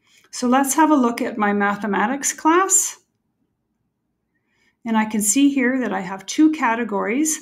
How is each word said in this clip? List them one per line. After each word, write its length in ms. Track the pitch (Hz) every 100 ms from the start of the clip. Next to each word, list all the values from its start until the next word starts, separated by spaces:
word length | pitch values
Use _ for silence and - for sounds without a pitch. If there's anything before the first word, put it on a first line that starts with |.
| _ _ _
So 160 | - 247
let's 260 | 262 269
have 160 | 311 311
a 60 | 302
look 260 | 233 240
at 160 | 247 -
my 160 | 208
mathematics 800 | 202 202 202 220 196 208 277 -
class. 640 | - 311 339 381 - - - _ _ _ _ _ _ _ _ _ _ _ _ _ _ _ _ _ _
And 140 | 240 226
I 80 | 214
can 160 | 220
see 320 | 202 269 285
here 260 | 277 240 262
that 140 | 233
I 60 | 190
have 260 | 180 190 -
two 260 | - 311
categories. 840 | 302 254 226 226 196 190 247 311 -